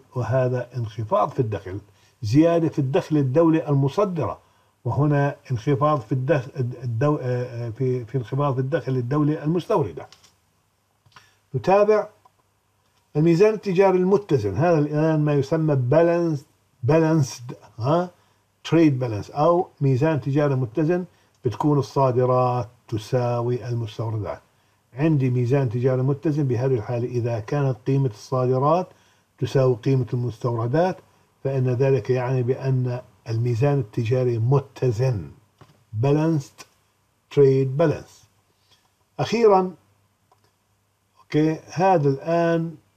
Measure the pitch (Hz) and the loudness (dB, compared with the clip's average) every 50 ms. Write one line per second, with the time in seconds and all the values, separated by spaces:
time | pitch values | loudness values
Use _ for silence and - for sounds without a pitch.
0 | - _ - 127 117 107 127 131 127 127 127 127 127 - - 127 113 107 - 117 | -10 _ -8 -6 -4 -2 0 0 0 0 -2 -4 -6 -8 -8 -8 -8 -8 -8 -10
1 | 110 107 - - - - - - 127 110 104 90 - 92 92 104 - _ _ _ | -6 -2 0 0 0 0 -2 -2 -4 -2 -4 -8 -8 -10 -12 -12 -12 _ _ _
2 | _ _ _ _ - 104 113 147 160 170 170 170 165 147 - - 139 131 147 185 | _ _ _ _ -4 0 4 4 4 4 4 2 0 -2 -2 -2 -2 0 0 -2
3 | - - 156 147 139 127 123 165 170 160 156 160 - 151 143 139 139 135 - 196 | -2 0 0 0 0 2 2 4 4 4 4 2 0 0 0 0 0 0 0 0
4 | 208 196 180 160 123 90 78 - _ _ _ _ _ _ _ _ - 123 104 120 | -2 -2 -2 -4 -4 -6 -6 -10 _ _ _ _ _ _ _ _ -8 -4 -2 0
5 | 143 151 147 143 139 143 143 - _ - 131 107 - 147 143 113 147 151 151 143 | 2 2 2 2 0 0 -2 -6 _ -8 -8 -4 -2 -2 0 2 2 2 0 0
6 | - - 143 127 127 135 165 147 117 - - 139 127 120 127 - 135 120 113 110 | -2 -4 -4 -2 0 0 0 -2 -2 -6 -8 -6 -6 -6 -8 -8 -8 -6 -4 0
7 | 143 147 151 147 131 127 123 123 123 120 117 117 120 117 107 - 135 127 127 127 | 0 0 0 0 -2 -4 -4 -4 -6 -8 -8 -10 -10 -10 -6 -4 -4 -2 -4 -4
8 | 120 - - 135 117 - - 135 147 143 127 131 131 131 156 160 - 135 131 127 | -6 -6 -8 -8 -6 -6 -4 -2 -2 -2 -2 -4 -4 -4 -4 -4 -4 -4 -4 -4
9 | 120 120 143 151 151 147 151 156 147 151 170 185 - - 226 170 131 95 78 - | -4 -2 -2 0 0 0 -2 -2 -2 -4 -4 -2 -2 -2 -2 -2 -2 -4 -6 -12
10 | - - - - _ _ _ _ _ _ _ _ _ _ _ _ _ _ _ _ | -18 -20 -20 -20 _ _ _ _ _ _ _ _ _ _ _ _ _ _ _ _
11 | _ _ _ - - _ _ _ _ _ - 131 - 180 190 202 208 208 214 208 | _ _ _ -20 -20 _ _ _ _ _ -10 -4 0 2 4 4 4 4 4 2
12 | 202 - - _ _ _ _ _ _ _ _ _ _ _ _ _ _ _ _ _ | 0 -4 -8 _ _ _ _ _ _ _ _ _ _ _ _ _ _ _ _ _
13 | _ _ - 147 156 170 165 160 208 214 214 - - 202 180 175 196 190 185 185 | _ _ -2 0 2 4 4 6 4 4 2 0 -4 -2 2 4 4 4 4 2
14 | 180 185 202 196 - - 151 127 101 101 92 98 156 180 170 151 147 147 151 151 | 2 2 2 0 2 0 0 0 0 -2 -2 0 2 2 2 2 2 0 0 0
15 | 156 160 160 156 151 147 147 143 135 - 165 160 160 151 147 131 123 120 147 160 | 0 2 2 2 0 0 0 0 0 0 -2 0 0 0 0 0 0 2 4 4
16 | 170 170 170 175 170 165 156 135 - _ _ _ _ _ _ _ - 117 151 165 | 4 4 2 0 0 -2 -2 -4 -8 _ _ _ _ _ _ _ -2 2 2 4
17 | 160 156 160 160 139 - - - - - - - - - _ - 113 135 156 175 | 4 2 2 2 0 -2 -4 -10 -16 -16 -18 -18 -20 -18 _ -6 -2 0 0 0
18 | 180 180 - _ _ _ _ _ _ _ _ _ - - 151 165 165 151 135 123 | 0 -2 -8 _ _ _ _ _ _ _ _ _ -4 0 4 4 6 4 4 2
19 | 127 120 107 101 - - - 143 151 170 175 175 180 - _ - 143 135 135 120 | -2 -4 -4 -6 -8 -8 -4 0 2 2 2 2 0 -4 _ -2 0 0 2 2
20 | 143 160 160 135 - 147 135 151 147 143 135 131 131 113 - 170 156 151 180 180 | 2 0 0 0 -2 -2 0 0 0 0 0 -2 -4 -4 -2 -2 0 0 0 -2
21 | 180 - _ _ _ _ _ _ - 131 107 - - 147 147 143 127 - - 139 | -4 -6 _ _ _ _ _ _ -6 -4 -4 -2 0 0 2 0 0 -2 -2 0
22 | 135 127 120 127 127 123 127 127 127 127 123 123 113 - - _ _ - 117 107 | 0 2 2 2 2 2 2 2 0 0 -2 -4 -6 -8 -12 _ _ -8 -8 -8
23 | - - - 127 123 120 120 120 117 123 123 123 - 123 120 117 117 110 - - | -6 -4 -2 -2 -2 -2 -2 -2 -2 -2 -4 -4 -4 -6 -6 -6 -6 -8 -8 -8
24 | 113 110 107 110 98 82 71 - - _ _ _ _ _ _ _ _ _ - 123 | -8 -6 -6 -6 -6 -6 -8 -12 -14 _ _ _ _ _ _ _ _ _ -6 -2
25 | 151 165 156 139 131 127 123 127 123 117 139 143 135 117 110 123 120 131 127 127 | 0 0 2 2 0 0 0 0 0 0 0 0 0 0 -2 0 0 0 0 0
26 | 127 135 143 139 - 165 143 151 147 131 123 110 127 135 131 113 104 - 123 117 | 0 0 -2 -2 -2 -2 -2 0 -2 -2 -2 -2 0 0 0 -2 -2 -4 -4 -4
27 | 120 120 123 120 113 120 117 110 107 - 147 147 139 135 127 - - - 135 139 | -4 -4 -4 -4 -4 -2 -4 -6 -6 -4 -4 -2 0 -2 -2 -4 -2 -2 0 0
28 | 135 127 107 - - - 131 127 127 123 127 131 135 147 160 180 180 - - _ | 0 -2 -4 -8 -10 -6 -2 -2 0 0 2 2 2 2 2 0 0 -4 -10 _
29 | _ _ _ _ _ _ _ - 131 - - 139 131 127 123 107 - 135 135 131 | _ _ _ _ _ _ _ -6 -4 0 2 2 4 4 2 0 0 0 0 0
30 | 120 - - 123 123 120 110 - - 123 117 117 113 120 127 156 175 190 180 - | 0 -2 -4 -4 -4 -4 -6 -6 -6 -4 -4 -2 -2 0 0 2 2 0 -2 -4
31 | - _ _ _ _ _ _ _ - 135 135 135 127 127 123 117 139 135 135 127 | -10 _ _ _ _ _ _ _ -6 -4 -2 0 0 0 0 2 2 2 2 2
32 | - - 127 127 123 123 135 127 123 120 131 - 135 135 131 127 123 123 123 123 | 0 0 -2 -2 -2 -2 -2 0 0 0 -2 -2 -2 -2 0 0 -2 -2 -4 -8
33 | - - _ _ _ - 113 113 120 123 120 110 139 143 143 139 127 - - - | -10 -16 _ _ _ -6 -4 -2 -2 -2 0 0 0 2 2 0 -2 -4 -4 -4
34 | 117 107 127 127 127 123 120 113 113 123 135 139 - - - - 135 127 110 101 | -2 0 0 0 0 0 0 0 0 2 2 0 0 -4 -6 -2 -2 -2 0 0
35 | 131 131 120 98 78 69 - - _ _ _ _ - _ _ _ _ _ - 104 | 0 0 -2 -2 -6 -10 -16 -20 _ _ _ _ -20 _ _ _ _ _ -4 -2
36 | 123 139 147 156 156 165 165 147 135 - _ - - _ _ _ _ _ _ _ | 0 2 2 2 2 2 0 0 -2 -6 _ -20 -20 _ _ _ _ _ _ _
37 | _ _ _ _ _ _ - 143 139 135 131 135 135 131 131 147 170 156 - - | _ _ _ _ _ _ 2 4 4 6 4 4 0 0 0 0 0 0 0 -2
38 | - - - - _ _ _ _ _ _ _ _ _ _ _ _ _ _ _ _ | -6 -16 -20 -20 _ _ _ _ _ _ _ _ _ _ _ _ _ _ _ _
39 | _ _ _ - - - 202 233 233 214 196 190 185 180 - - _ _ _ _ | _ _ _ -8 -4 -2 2 4 6 6 6 6 4 0 -4 -12 _ _ _ _
40 | _ _ _ _ _ _ _ _ _ _ _ _ _ _ _ _ _ _ _ _ | _ _ _ _ _ _ _ _ _ _ _ _ _ _ _ _ _ _ _ _
41 | _ _ _ _ _ _ - 151 156 160 156 156 - - - 151 185 190 185 170 | _ _ _ _ _ _ 0 0 2 2 0 -2 -8 -8 -4 0 2 4 4 4
42 | 143 143 135 135 - 165 165 170 170 170 170 165 165 165 156 - _ _ _ | 2 2 0 0 -2 -2 0 0 2 2 0 0 -2 -4 -8 -12 _ _ _